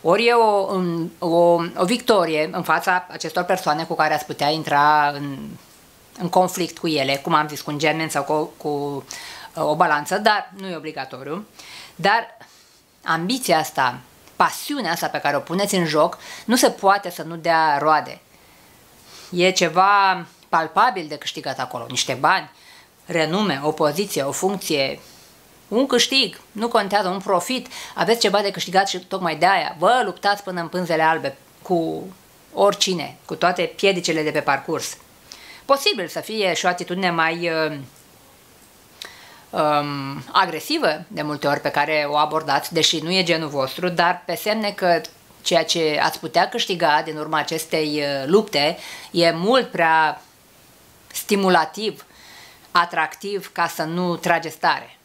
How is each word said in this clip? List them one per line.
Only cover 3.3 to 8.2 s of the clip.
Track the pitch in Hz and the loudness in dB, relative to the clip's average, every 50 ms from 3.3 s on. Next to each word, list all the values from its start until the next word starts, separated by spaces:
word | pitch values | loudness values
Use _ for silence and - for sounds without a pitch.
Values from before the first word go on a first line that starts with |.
| - 180 180 | -2 -2 0
persoane | 180 190 180 - 160 147 156 160 | 0 -2 0 2 -2 0 -2 -2
cu | 160 165 | -4 0
care | 156 156 156 156 | 0 2 2 2
ați | 147 151 | -2 -2
putea | - 147 - 147 147 | -6 -4 -2 0 0
intra | 156 160 147 - 147 143 147 151 151 151 147 143 147 | 0 0 -2 0 2 4 6 6 6 4 4 2 0
în, | 143 143 143 139 139 143 143 - - - - - - - - - - - - - - | -4 -8 -8 -8 -10 -12 -14 -14 -16 -20 -20 -20 -20 -20 -20 -20 -20 -20 -20 -12 -8
în | 185 170 | -6 0
conflict | - 185 185 175 180 185 170 165 - | 2 2 2 2 0 -4 -4 -6 -6
cu | - - | -6 -4
ele, | 170 156 147 135 135 139 | -2 0 0 0 0 -2
cum | 139 - 180 165 | -2 0 0 2
am | 151 151 | 2 2
zis, | 151 151 - | 0 -6 -10
cu | - - | -8 -8
un | 147 | -4
gemen | 143 156 151 156 160 160 151 | 0 0 0 0 0 -4 -2
sau | - 147 | -4 -4